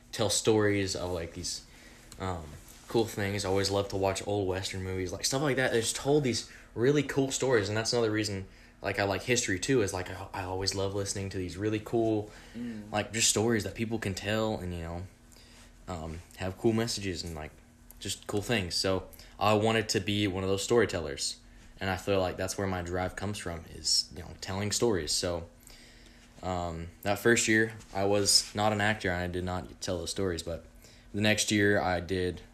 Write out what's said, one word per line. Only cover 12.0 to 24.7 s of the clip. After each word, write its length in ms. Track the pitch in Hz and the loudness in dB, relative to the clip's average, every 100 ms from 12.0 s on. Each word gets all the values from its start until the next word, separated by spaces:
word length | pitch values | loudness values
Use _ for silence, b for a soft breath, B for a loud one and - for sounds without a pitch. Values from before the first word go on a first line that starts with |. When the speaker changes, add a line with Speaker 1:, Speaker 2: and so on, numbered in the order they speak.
| 113 107 104 B B 117 | 2 0 -2 B B -10
Speaker 2:
Mm. 260 | 120 107 104 | -10 -10 -4
Speaker 1:
like, 200 | 107 - | -4 -2
just 160 | 110 - | 0 2
stories 340 | 107 113 113 | 4 4 2
that 100 | 95 | 0
people 240 | - 110 113 | -4 -4 -2
can 140 | 107 | -4
tell 420 | 92 104 110 110 101 | -4 -2 0 0 -2
and, 160 | 90 | -4
you 80 | 87 | -6
know, 200 | 82 87 92 - - B B B B B - | -6 -8 -10 -16 -20 B B B B B -10
um, 320 | 87 80 85 - - | -8 -8 -10 -12 -8
have 220 | 95 92 | -6 0
cool 140 | 117 | 2
messages 480 | 113 117 104 98 82 | 2 0 -2 -4 -6
and, 100 | 87 | -6
like, 160 | 80 78 - - - - - | -8 -10 -14 -20 -20 -20 -12
just 260 | 101 - - | -10 -8 -4
cool 160 | 104 | -4
things. 320 | 101 117 87 | 0 0 0
So 300 | - 95 95 - B B - | 0 2 0 -2 B B 0
I 140 | 104 | 4
wanted 340 | 107 110 113 110 | 6 6 4 2
to 100 | 110 | 0
be 260 | 95 104 104 | 0 2 2
one 160 | 90 | 0
of 60 | 95 | 0
those 120 | 98 | 0
storytellers, 760 | - 120 101 90 76 69 - - B B B - | 4 4 4 2 -4 -4 -6 -8 B B B -6
and 100 | 95 | -4
I 60 | 90 | -2
feel 240 | - 98 | 2 2
like 160 | 90 80 | 2 0
that's 200 | 92 - | -4 -2
where 100 | 98 | -2
my 160 | 92 | -2
drive 340 | 85 90 92 - | -2 -2 -2 -2
comes 200 | 98 101 | -4 -4
from, 260 | 87 82 82 | -6 -8 -10
is, 300 | 73 78 - - | -6 0 0 0
you 80 | - | -6
know, 60 | 80 80 | -12 -10
telling 300 | - 95 104 | -6 -4 -2